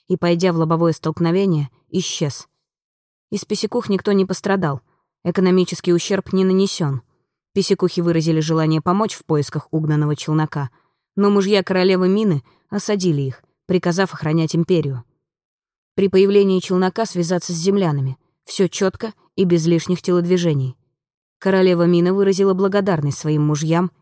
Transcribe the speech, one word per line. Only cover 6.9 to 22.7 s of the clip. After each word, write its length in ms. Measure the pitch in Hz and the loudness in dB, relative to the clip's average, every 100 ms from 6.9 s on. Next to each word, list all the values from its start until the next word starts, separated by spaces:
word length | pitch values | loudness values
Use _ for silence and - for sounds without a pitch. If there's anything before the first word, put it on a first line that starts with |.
| 135 - _ _ _ _ | -4 -10 _ _ _ _
Писекухи 480 | - 190 190 185 - | -2 0 0 0 0
выразили 380 | 170 165 160 160 | 0 0 2 0
желание 420 | 156 160 156 156 | 0 0 2 0
помочь 340 | 165 185 220 - | 0 0 -2 -4
в 100 | - | -4
поисках 420 | 151 143 151 - | -2 -2 -6 -6
угнанного 440 | 160 156 151 151 147 | -4 0 0 0 -2
челнока — 540 | - 156 156 151 135 _ _ _ _ - | -2 -2 -2 -4 -10 _ _ _ _ 0
но 140 | 202 | 2
мужья 340 | 202 190 208 | 2 2 0
королевы 440 | 185 185 185 185 185 | 0 0 2 2 2
Мины 360 | 196 220 151 - _ - | 2 0 -2 -4 _ -10
осадили 520 | 202 - 208 180 147 | -6 -2 -2 0 -2
их, 220 | 135 - _ _ - | -4 -8 _ _ -4
приказав 460 | 180 175 170 190 | -2 0 -2 -2
охранять 420 | - 156 160 160 165 | -4 -2 0 0 0
империю. 480 | 165 180 151 131 - _ _ _ _ _ _ _ _ - | 0 0 0 -6 -12 _ _ _ _ _ _ _ _ -2
При 120 | 196 | 2
появлении 520 | 190 196 202 196 185 | 4 4 4 4 2
челнока 460 | - 185 185 190 226 | 0 0 0 -2 -4
связаться 460 | 180 170 180 - | -2 -2 -2 -4
с 60 | 170 | -4
землянами. 600 | 175 202 180 143 131 131 _ _ - | 0 0 0 -2 -4 -8 _ _ -8
Все 220 | - 185 | -2 -2
четко 460 | - 190 - 226 - _ - | 0 -4 -4 -12 -12 _ -2
и 80 | |
без 220 | 190 170 160 | 2 2 2
лишних 340 | 170 - 180 | 0 0 -4
телодвижений. 760 | - 180 175 180 175 143 131 - _ _ _ _ _ _ | 0 0 2 0 0 -2 -4 -8 _ _ _ _ _ _
Королева 480 | 190 190 185 175 170 | 0 2 4 4 4
Мина 280 | 175 175 | 4 2
выразила 400 | 190 196 190 196 | 2 2 2 2
благодарность 640 | 185 196 | 2 0